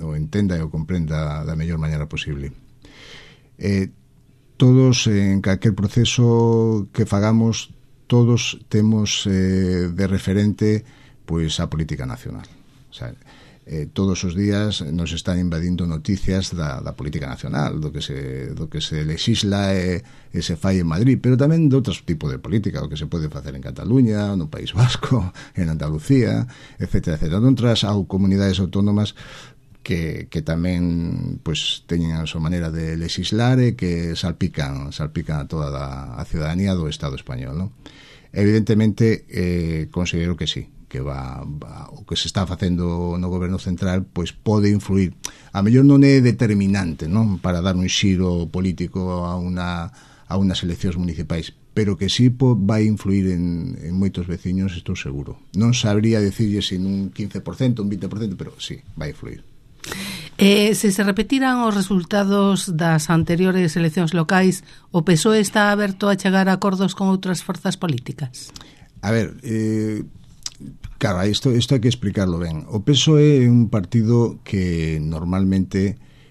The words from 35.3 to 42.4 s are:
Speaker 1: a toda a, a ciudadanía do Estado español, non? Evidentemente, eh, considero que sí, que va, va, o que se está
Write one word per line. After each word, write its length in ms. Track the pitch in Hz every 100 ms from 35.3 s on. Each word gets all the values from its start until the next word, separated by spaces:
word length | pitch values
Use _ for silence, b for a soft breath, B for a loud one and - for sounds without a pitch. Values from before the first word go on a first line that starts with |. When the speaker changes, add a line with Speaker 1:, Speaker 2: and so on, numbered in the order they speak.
| 78
Speaker 1:
a 40 | 67
toda 240 | 80 73 69
a, 400 | 69 67 67 60
a 80 |
ciudadanía 480 | 85 85 78 87 98
do 160 | 92 78
Estado 320 | 73 73 67
español, 400 | - 64 64 73
non? 160 | 95 - B B B B B
Evidentemente, 960 | - 101 110 104 107 110 101 113 110 -
eh, 640 | - 90 87 82 80 76
considero 480 | - 90 85 85 85
que 80 | 78
sí, 240 | - 62 - -
que 120 | 65
va, 440 | 67 67 65 65
va, 460 | 67 73 62 - -
o 140 | - -
que 100 | 82
se 120 | -
está 200 | -